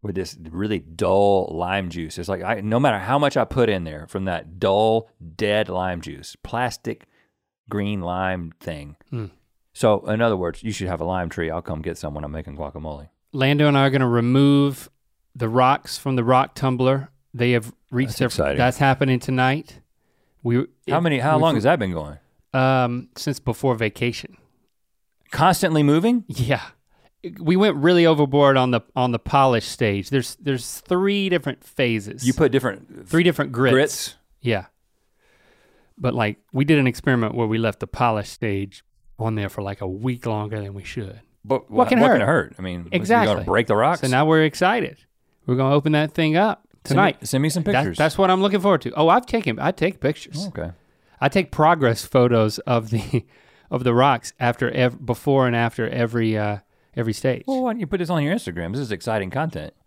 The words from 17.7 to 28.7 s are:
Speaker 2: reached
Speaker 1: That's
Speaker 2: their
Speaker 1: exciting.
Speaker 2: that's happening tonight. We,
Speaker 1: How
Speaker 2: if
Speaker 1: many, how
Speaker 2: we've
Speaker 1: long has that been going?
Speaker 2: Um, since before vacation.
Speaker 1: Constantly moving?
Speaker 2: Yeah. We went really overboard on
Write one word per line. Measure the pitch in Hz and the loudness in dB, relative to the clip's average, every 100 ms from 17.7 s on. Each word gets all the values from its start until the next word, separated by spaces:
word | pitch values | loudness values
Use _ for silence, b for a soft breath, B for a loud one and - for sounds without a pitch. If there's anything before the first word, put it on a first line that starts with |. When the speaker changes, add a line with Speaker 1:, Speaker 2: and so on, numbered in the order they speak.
| - _ | -18 _
Speaker 2:
reached | 123 127 | -4 -4
Speaker 1:
That's | - | -2
Speaker 2:
their | 127 | -4
Speaker 1:
exciting. | - 71 69 | 0 -2 2
Speaker 2:
that's | 127 127 | 0 2
happening | 139 135 135 127 | 2 2 2 0
tonight. | - 131 127 143 - - _ _ _ _ _ _ | 0 0 0 0 -6 -20 _ _ _ _ _ _
We, | 120 120 - _ - | -2 0 -2 _ -4
Speaker 1:
How | 143 | 0
Speaker 2:
if | |
Speaker 1:
many, | 175 139 | 2 0
how | 135 156 | 2 2
Speaker 2:
we've | |
Speaker 1:
long | 160 | 2
has | 131 | 2
that | 110 165 | 2 2
been | 98 | 0
going? | 85 73 73 _ _ _ | -4 -8 -14 _ _ _
Speaker 2:
Um, | 131 131 131 123 120 123 - | 0 2 2 0 -4 -10 -10
since | - 139 | -6 -6
before | - 110 139 | -6 -2 -2
vacation. | 113 113 - 123 117 - _ _ _ _ _ _ _ _ _ _ | 0 -2 -2 -4 -4 -14 _ _ _ _ _ _ _ _ _ _
Speaker 1:
Constantly | - 160 175 185 156 | 2 2 4 2 4
moving? | 147 151 208 240 208 | 4 4 4 0 -2
Speaker 2:
Yeah. | 147 120 135 - _ _ _ _ _ 175 - | -6 -2 -2 -4 _ _ _ _ _ -16 -8
We | 160 180 | 0 2
went | 208 160 | 2 4
really | 151 175 | 4 6
overboard | 170 156 143 143 143 135 | 6 4 2 4 6 6
on | 127 | 4